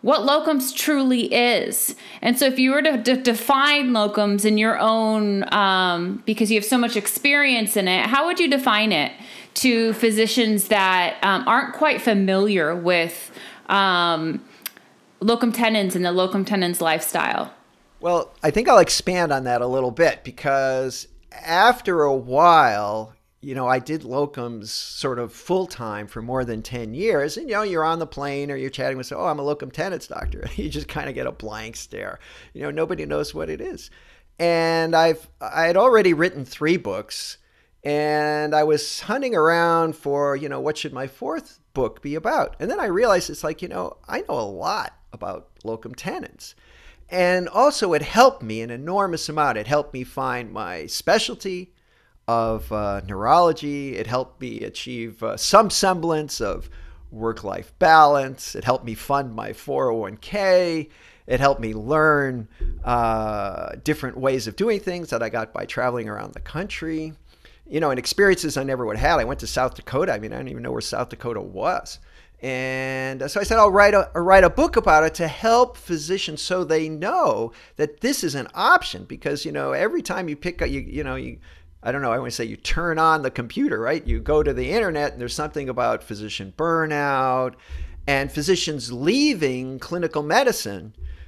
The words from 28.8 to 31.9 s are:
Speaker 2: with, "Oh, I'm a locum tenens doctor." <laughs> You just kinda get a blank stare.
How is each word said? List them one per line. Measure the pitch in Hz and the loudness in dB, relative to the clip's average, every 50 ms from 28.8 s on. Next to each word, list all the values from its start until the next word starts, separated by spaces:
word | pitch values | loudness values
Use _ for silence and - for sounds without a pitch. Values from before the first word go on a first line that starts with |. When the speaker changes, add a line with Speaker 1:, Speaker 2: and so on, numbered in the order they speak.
| 131 135 135 131 | -4 -4 -4 -6
Speaker 2:
with, | 127 - | -8 -10
"Oh, | 139 - 185 | -8 -4 -2
I'm | 180 151 147 | -2 -2 -2
a | 139 | -2
locum | 147 147 147 143 131 | -4 -4 -4 -6 -12
tenens | - - 160 190 180 - - - | -8 -6 -6 -6 -6 -8 -10 -10
doctor." | - - - - - - - - | -10 -8 -6 -6 -8 -8 -10 -8
<laughs> | - | -8
You | - 208 160 | -6 -6 -6
just | 135 147 147 - | -6 -8 -10 -8
kinda | - 156 143 135 | -8 -8 -8 -8
get | 127 123 131 127 | -8 -6 -6 -6
a | |
blank | - - - 107 107 110 110 113 113 | -8 -8 -12 -10 -10 -10 -10 -12 -12
stare. | - - - | -14 -16 -12